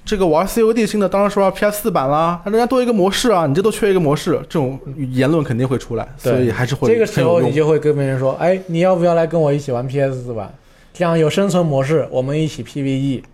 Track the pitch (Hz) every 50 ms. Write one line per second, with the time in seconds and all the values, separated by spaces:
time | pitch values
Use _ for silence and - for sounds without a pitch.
0 | - - 220 196 190 175 151 156 190 190 - 233 226 220 233 240 214 196 - 214
1 | 202 180 190 196 202 202 190 208 196 190 185 - 214 208 208 208 - 226 175 165
2 | 135 131 143 151 165 165 175 170 - 202 208 226 247 226 262 254 247 240 240 208
3 | 175 196 185 - - 247 208 180 160 139 135 170 202 220 208 - 226 202 190 185
4 | 165 139 147 151 - - 151 - - - - 170 139 127 131 123 - 143 135 156
5 | 139 127 127 127 131 135 165 165 143 - 120 113 131 123 131 117 - - 120 110
6 | 101 - - - - 127 117 127 127 117 110 - 123 117 139 - - 120 113 233
7 | 220 - - 175 170 160 170 170 160 147 143 151 156 156 160 147 147 151 147 143
8 | 139 135 135 127 135 135 135 - 151 170 190 190 185 - 165 165 175 185 190 175
9 | 175 175 170 165 165 156 151 165 156 143 143 147 143 - 127 120 123 135 127 143
10 | 139 135 131 127 123 123 120 110 98 92 - - _ - - _ - - - -
11 | 175 170 165 165 160 151 143 190 196 202 165 180 175 160 143 135 135 135 160 151
12 | 123 - - 127 127 135 143 156 160 151 - - 113 - - 147 139 135 135 135
13 | 135 139 131 113 - -